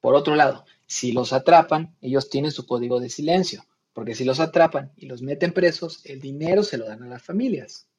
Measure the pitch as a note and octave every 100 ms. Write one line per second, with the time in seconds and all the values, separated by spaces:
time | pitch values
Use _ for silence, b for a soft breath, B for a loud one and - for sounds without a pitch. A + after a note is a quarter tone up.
0 | B2 C#3 C#3 D3+ C#3 C3+ b b _ -
1 | B2+ A#2+ B2 C3 C3 E3+ E3 D#3 E3 _
2 | B2+ C3+ C3 C#3 D3 - - B2 A#2+ B2
3 | B2 - D3+ F3+ F3+ - _ _ _ -
4 | A2+ A2+ C3 C3 D#3+ E3+ D#3+ C#3+ C#3 _
5 | D3 B2 C3 C#3+ F3 F#3 F3 D#3+ E3 -
6 | - C3+ C3+ C#3 D#3+ F#3+ G#3 B2 A2 A2
7 | B2 B2 - F#3 B3+ E3 - - _